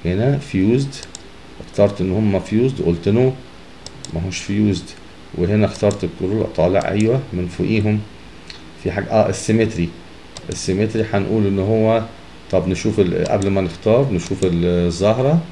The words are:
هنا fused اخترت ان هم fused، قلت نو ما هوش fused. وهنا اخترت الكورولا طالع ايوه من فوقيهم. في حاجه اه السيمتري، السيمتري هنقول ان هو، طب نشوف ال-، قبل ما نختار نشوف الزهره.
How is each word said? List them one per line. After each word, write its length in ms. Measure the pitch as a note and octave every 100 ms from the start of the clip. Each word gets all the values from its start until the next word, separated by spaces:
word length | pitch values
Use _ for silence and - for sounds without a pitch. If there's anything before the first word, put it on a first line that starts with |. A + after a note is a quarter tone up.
هنا 340 | E2+ F#2 B2 C#3
fused 560 | - F#2+ G2 B2+ C#3 - - - - - - - -
اخترت 340 | - G2+ G2+
ان 120 | F#2+
هم 280 | F#2+ G#2+ F#2+
fused، 420 | F2 G#2+ C3 C3+
قلت 260 | E2 E2+ G2+
نو 240 | A2 C3 C3+ - - - - - - -
ما 60 | D#2+ F#2
هوش 120 | F2+
fused. 460 | - G2+ G#2 F2+ - - - - -
وهنا 320 | - F2 G#2+ G#2
اخترت 380 | - G#2 G#2
الكورولا 420 | F2+ - F#2 A2 - -
طالع 320 | F2+ F#2 -
ايوه 320 | G#2 A2 C3 C3+
من 160 | F2+ F2+
فوقيهم. 520 | - - A2 G#2 G#2+ G#2 - - - - - - -
في 100 | F#2+
حاجه 180 | F2+ -
اه 180 | A2 A#2+
السيمتري، 600 | - - A2 A2 G2 E2 - - - - - -
السيمتري 560 | - - F#2+ A2 A2 G#2
هنقول 340 | G2+ F#2+ A2 G2+
ان 120 | G2
هو، 440 | F#2+ A2 A2 A2+ A2 - - - -
طب 180 | F#2+ E2+
نشوف 320 | F2+ G#2+ G#2+
ال-، 280 | F2+ F2 E2+
قبل 200 | G#2 G2
ما 120 | G2
نختار 460 | F#2 - G#2+ A#2 C3+
نشوف 260 | F2+ - G2
الزهره. 1000 | F#2 E2+ F2 F2 F2 E2+ G2+ A#2 C3 E3 E3